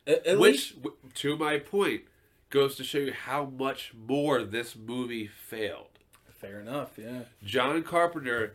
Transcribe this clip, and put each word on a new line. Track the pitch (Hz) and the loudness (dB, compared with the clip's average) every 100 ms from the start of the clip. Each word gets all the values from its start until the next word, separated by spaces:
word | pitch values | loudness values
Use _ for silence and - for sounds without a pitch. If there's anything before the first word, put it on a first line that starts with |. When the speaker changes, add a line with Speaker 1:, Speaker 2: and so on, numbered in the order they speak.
| - | 0
Speaker 1:
a-, | 151 160 | 2 4
at | 190 | 6
Speaker 2:
Which, | 196 | 8
Speaker 1:
least | 269 - 147 | 6 2 -8
Speaker 2:
w-, | 131 - 135 | -12 -12 -16
to | - 143 151 | -6 -2 0
my | 151 151 | 0 -2
point, | 147 196 185 110 - _ _ _ - | -2 0 0 0 -6 _ _ _ -2
goes | 139 139 135 | 4 4 2
to | |
show | 131 151 | -6 -2
you | 139 | -2
how | 110 - 139 139 | -4 -4 -4 -4
much | 131 131 127 - | -4 -4 -4 -10
more | 117 110 143 147 131 | -10 -2 0 4 2
this | 107 110 117 113 | 0 -4 -6 -10
movie | 110 123 123 117 104 | -8 -6 -4 -6 -8
failed. | - - 113 104 76 - _ _ _ _ - | -12 -12 -6 -6 -6 -14 _ _ _ _ -18
Speaker 1:
Fair | 98 101 | -14 -12
enough, | 107 117 127 - | -8 -8 -8 -10
yeah. | 107 123 120 _ | -12 -12 -14 _
Speaker 2:
John | 101 127 127 160 | -4 0 2 0
Carpenter | 160 170 170 165 131 120 107 | 0 2 2 0 -2 0 -2